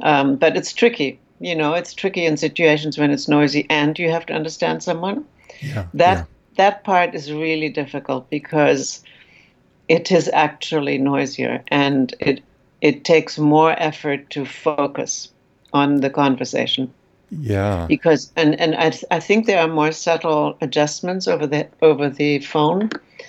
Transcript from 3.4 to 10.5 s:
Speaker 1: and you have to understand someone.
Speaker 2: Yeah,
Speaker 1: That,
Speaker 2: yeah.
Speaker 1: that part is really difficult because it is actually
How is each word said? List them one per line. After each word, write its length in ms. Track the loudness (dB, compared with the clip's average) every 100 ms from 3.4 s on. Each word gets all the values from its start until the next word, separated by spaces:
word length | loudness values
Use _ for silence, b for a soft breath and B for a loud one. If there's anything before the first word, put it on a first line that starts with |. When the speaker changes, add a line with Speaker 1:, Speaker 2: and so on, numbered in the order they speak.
| 2 0 0
Speaker 1:
and 300 | 0 0 0
you 140 | -2
have 160 | -2 -4
to 60 |
understand 500 | -6 -6 -4 -4 -4
someone. 420 | -4 -4 -4 -6 -8 _ B B
Speaker 2:
Yeah, 280 | -10 -8 -6 2
Speaker 1:
That, 220 | 4 2
Speaker 2:
yeah. 40 | -4 _ _ 2
Speaker 1:
that 260 | 2 2
part 320 | 0 0 0 -4
is 160 | -8
really 340 | -6 -2 -2 -4
difficult 600 | -6 -6 -8 -6 -6 -6
because 720 | -8 -4 0 2 2 -2 -12 b b b b b b _ _ 0
it 240 | 0 2
is 180 | 0 2
actually 680 | 0 0